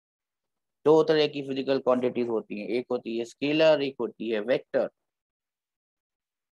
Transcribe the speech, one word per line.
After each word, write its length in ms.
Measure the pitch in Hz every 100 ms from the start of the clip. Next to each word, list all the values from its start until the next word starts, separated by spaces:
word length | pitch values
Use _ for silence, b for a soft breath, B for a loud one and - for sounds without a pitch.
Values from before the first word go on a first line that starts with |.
| _ _ _ _ _ _ _ _ 143
दो 160 | 156
तरह 220 | 156 156 151
की 160 | 143
physical 360 | 139 135 131 135
quantities 500 | 135 123 123 120 120
होती 300 | 110 104 104
हैं, 60 | 104
एक 180 | 117 123
होती 260 | 123 120 113
है 60 |
scalar, 580 | 117 - 143 156 160 151
एक 120 | 139 135
होती 300 | 110 - 113
है 100 | 110
vector। 460 | 107 147 - 135 107 - _ _ _ _ _ _ _ _ _ _ _ _ _ _ _